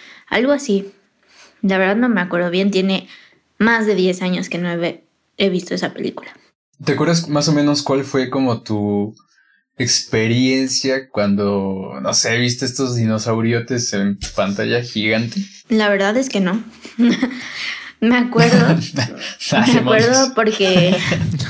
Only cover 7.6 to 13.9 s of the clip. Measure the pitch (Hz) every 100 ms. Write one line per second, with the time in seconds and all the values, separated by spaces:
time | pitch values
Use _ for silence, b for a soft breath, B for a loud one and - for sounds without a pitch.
7.6 | 147 143 - 135 135 135 120 139 131 113
8.6 | - 107 104 101 104 - b b b b
9.6 | b - 120 - - 113 113 117 131 131
10.6 | 131 - 131 131 135 - 104 101 101 101
11.6 | 98 95 92 - - 117 117 117 123 120
12.6 | 131 135 131 120 110 110 117 113 113 117
13.6 | 117 123 113